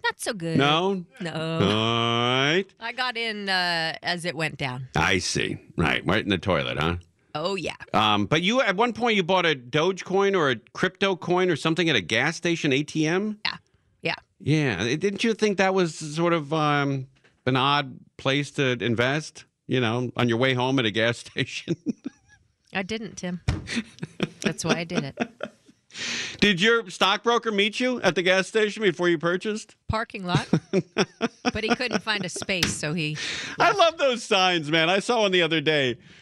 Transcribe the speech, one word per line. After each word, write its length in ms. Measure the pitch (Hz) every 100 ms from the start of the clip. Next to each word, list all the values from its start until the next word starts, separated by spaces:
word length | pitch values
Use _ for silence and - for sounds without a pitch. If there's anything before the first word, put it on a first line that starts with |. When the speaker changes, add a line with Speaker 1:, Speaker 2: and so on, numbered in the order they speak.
Speaker 1:
Not 160 | 466 -
so 120 | -
good. 240 | 202 165 160
Speaker 2:
No? 460 | 143 160 185 196 170 -
Speaker 1:
No. 120 | 170
Speaker 2:
All 280 | 160 160 165
right. 1040 | 98 107 113 117 117 117 120 127 143 175 196 _
Speaker 1:
I 120 | 226
got 240 | 240 254 233
in, 320 | 233 208 196
uh, 460 | 185 175 170 160 -
as 220 | - 175
it 100 | 170
went 220 | 160 156 147
down. 320 | 139 127 131 -
Speaker 2:
I 220 | 87 95
see. 400 | - 67 50 50 - -
Right. 280 | 80 62 67
Right 160 | 104
in 80 | 95
the 80 | 95
toilet, 400 | 98 82 62 64
huh? 180 | 80 87 - _ _
Speaker 1:
Oh, 200 | 151 170 196
yeah. 180 | 151 - -
Speaker 2:
Um, 340 | - 107 104 101
but 160 | 156
you, 180 | 180 254
at 140 | 233 185
one 160 | 240
point, 240 | 214 240 208
you 60 |
bought 240 | 170 185 170
a 80 |
Dogecoin 840 | 143 123 147 175 190 - 190 196 190
or 140 | 143
a 60 | 117 -
crypto 420 | - 185 - 196 185
coin 340 | - 180 185
or 60 | 151
something 320 | 160 160 165
at 80 | 123
a 40 |
gas 360 | 80 110 143 160
station 360 | 175 170 156
A 100 | 135
T 240 | 151 156 156
M? 320 | 180 214 208
Speaker 1:
Yeah. 120 | - - _ _ _ _
Yeah. 120 | 160 - - _
Speaker 2:
Yeah. 560 | - 156 143 87 110 151
Didn't 280 | 196 202
you 100 | 233
think 240 | 214 214 196
that 160 | 190
was 200 | 190 175
sort 380 | - 156 156 170
of, 200 | 170 143
um, 540 | 160 151 143 139 135 131 _ _ _ -
an 100 | 131
odd 420 | 135 147 135 - - -
place 340 | 139 139 143
to 300 | - 135 120
invest? 640 | 110 113 123 151 151 - - _ -
You 140 | 127
know, 300 | 117 117 123 -
on 120 | 123
your 80 | 113
way 160 | 131
home 240 | 127 127 135
at 80 | 110
a 40 |
gas 280 | 104 117 120
<laughs> 80 | -
station? 500 | - 123 - - - - - - - _ 831 _ _ _
Speaker 1:
I 100 | 190
didn't, 340 | 190 220 226 185
Tim. 260 | 180 175 - - - 233 - - - - - -
That's 240 | - 156
why 140 | 165 160
I 60 |
did 200 | 170 175
it. 140 | 143 - - - - - _ _ _ - - - - -
Speaker 2:
Did 200 | 208 175
your 280 | 220 233 190
stockbroker 600 | - 190 202 233 233 233
meet 300 | 202 214 208
you 200 | 254 247
at 120 | 185
the 80 | 165
gas 240 | 180 190 180
station 360 | 220 214 208
before 260 | 214 160 175
you 100 | 170
purchased? 560 | 170 180 220 214 - _ -
Speaker 1:
Parking 360 | 220 226 226
lot. 240 | 180 185 262 156 -
Speaker 2:
<laughs> 160 | 190 - - 190 - - - 247
Speaker 1:
But 140 | 214
he 100 | 220
couldn't 280 | 233 247 214
find 220 | 220 208 180
a 20 |
space, 440 | - - 185 - -
so 160 | 151
he 240 | 170 151 151 - - - -
Speaker 2:
I 140 | 349
love 240 | 415 330 330
those 260 | 277 240
signs, 480 | - 202 185 175 147
man. 200 | 165 160
I 80 | 196
saw 240 | - 240
one 100 | 208
the 80 | 185
other 200 | 160 160
day. 340 | 147 151 131 117 - -